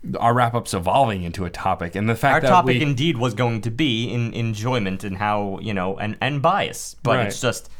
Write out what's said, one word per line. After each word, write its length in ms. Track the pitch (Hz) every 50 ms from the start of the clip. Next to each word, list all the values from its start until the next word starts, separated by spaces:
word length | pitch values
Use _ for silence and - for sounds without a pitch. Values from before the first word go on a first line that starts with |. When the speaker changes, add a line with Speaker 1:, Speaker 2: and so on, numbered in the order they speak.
| - - - -
Speaker 1:
our 140 | - 117
wrap-up's 400 | 120 123 123 117 117 120 110 -
evolving 500 | - 95 85 92 98 131 139 117 104 95 87
into 200 | 85 82 - 92
a 60 | 85
topic. 440 | - - - 95 92 82 87 85 -
And 140 | 95 104 113
the 60 | 113
fact 200 | - - 139 135
Speaker 2:
Our 40 | 156
Speaker 1:
that 80 | - 135
Speaker 2:
topic 280 | 123 123 - 127 127
Speaker 1:
we 60 | 123
Speaker 2:
indeed 360 | 156 143 143 117 143 175 156 117
was 160 | 123 127 104
going 260 | 107 127 117 117 110
to 100 | 98 117
be 400 | 107 107 160 139 117 113 120 107
in, 220 | 104 123 117 113
enjoyment 720 | - 107 117 113 110 104 110 123 131 123 101 95 95 95 -
and 140 | 104 95 90
how, 400 | 104 104 107 104 101 98 98 -
you 140 | - 113 104
know, 240 | 95 90 95 98 -
and, 180 | 104 107 107 -
and 180 | - 131 147 143
bias. 560 | 127 165 190 202 120 - - - - - - -
But 240 | - 120 113 131 113
it's 160 | 101 - - -
Speaker 1:
Right. 40 | 120
Speaker 2:
just, 200 | 107 - - - - -